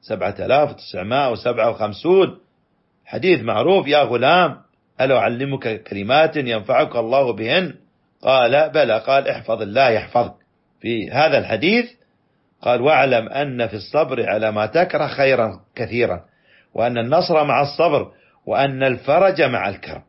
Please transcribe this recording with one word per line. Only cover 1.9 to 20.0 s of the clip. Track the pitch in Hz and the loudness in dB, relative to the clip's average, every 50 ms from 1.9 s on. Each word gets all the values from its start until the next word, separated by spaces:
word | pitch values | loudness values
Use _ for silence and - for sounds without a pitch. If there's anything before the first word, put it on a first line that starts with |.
| 101 - - 160 185 196 185 135 - - _ _ _ _ _ _ _ _ _ _ _ _ _ | -6 -6 0 2 4 4 4 2 -2 -14 _ _ _ _ _ _ _ _ _ _ _ _ _
حديث | - - 117 113 - - 113 | -12 -10 -4 0 2 0 2
معروف: | 110 113 104 107 123 160 196 190 139 | 0 -2 -2 0 2 2 2 2 2
"يا | 139 143 147 139 | 2 2 2 2
غلام، | 113 123 117 131 139 170 180 180 156 - - _ _ _ _ _ _ _ - | 2 0 0 2 4 4 4 2 0 -2 -8 _ _ _ _ _ _ _ -2
ألا | 127 135 135 | 0 2 2
أعلمك | 120 101 110 120 120 135 139 135 131 - 120 110 101 - | 2 2 0 -2 -4 -6 -6 -6 -6 -6 -6 -6 -6 -10
كلمات | - 101 98 98 104 131 151 160 160 156 | -10 -10 -8 -4 0 2 4 2 2 0
ينفعك | 156 135 123 113 110 101 - 131 127 151 - - | -4 -4 -4 -4 -6 -2 0 0 0 0 0 -2
الله | 120 113 113 127 139 139 123 110 | -4 -2 0 2 2 2 0 -2
بهن؟" | 101 113 113 143 180 185 156 - - _ _ _ _ _ _ _ _ | -4 -4 -2 -2 -2 -2 -4 -10 -16 _ _ _ _ _ _ _ _
قال: | - - 135 131 123 117 131 147 156 151 | 0 2 4 4 4 4 4 2 2 2
"بلى." | 139 156 143 120 107 | 2 0 2 2 2
قال: | 113 - - 135 139 127 | -2 0 0 0 0 2
"احفظ | - 127 120 - - 113 107 | 0 -6 -6 -4 -6 -4 -4
الله | 110 101 104 131 135 127 | -4 -4 0 2 2 4
يحفظك." | 110 107 98 - - 120 117 - - _ _ _ _ _ _ _ _ _ | 2 0 -4 -2 0 0 0 0 -6 _ _ _ _ _ _ _ _ _
في | - 107 117 113 98 - | -8 -6 -4 -4 -6 -4
هذا | - 131 156 160 143 | 0 2 2 4 2
الحديث | 123 95 - 110 104 131 175 220 240 240 - _ _ _ _ _ _ _ _ _ _ _ _ _ _ | 0 0 0 -4 -2 0 0 0 0 -2 -4 _ _ _ _ _ _ _ _ _ _ _ _ _ _
قال: | - - 123 120 | -2 0 0 2
"واعلم | 120 147 156 135 135 135 127 117 110 - | 2 2 4 4 4 2 2 0 0 -2
أن | - 139 147 143 127 120 117 | -6 -6 -6 -4 -4 -6 -6
في | 107 104 | -6 -6
الصبر | 107 101 - - 147 165 170 131 120 107 92 | -10 -12 -4 0 0 0 0 -2 -4 -2 -2
على | 98 110 110 110 | -2 -2 -2 -2
ما | 107 104 107 | -2 -2 -4
تكره | 107 - 113 - - - 147 151 | 0 2 0 0 0 0 -4 -4
خيرا | 131 - - 139 135 131 120 113 107 98 - _ _ _ | -4 -2 0 2 2 2 2 0 -2 -4 -10 _ _ _
كثيرا، | - 117 101 104 120 117 - - - - _ _ _ _ _ _ _ _ _ _ | -10 -10 -6 -2 -2 -2 -2 -2 -6 -10 _ _ _ _ _ _ _ _ _ _
وأن | - 113 123 123 | -2 -2 -2 -2
النصر | 117 117 120 147 170 180 - 170 156 147 | -4 -2 2 2 0 2 2 2 0 2
مع | 143 123 123 | 2 2 0
الصبر، | 147 143 - - 160 170 147 127 101 - - _ _ _ _ _ _ | 0 -2 0 0 2 2 2 0 -2 -4 -14 _ _ _ _ _ _
وأن | - 107 117 139 139 135 131 135 | -4 0 0 0 0 0 0 -2
الفرج | 135 127 - - - 143 175 196 190 185 139 | -2 -2 -2 -2 0 2 4 4 2 2 2
مع | 156 127 123 101 95 101 | 0 0 0 -2 -4 -6
الكرب | 95 - - - - - | -8 -8 -14 -16 -16 -16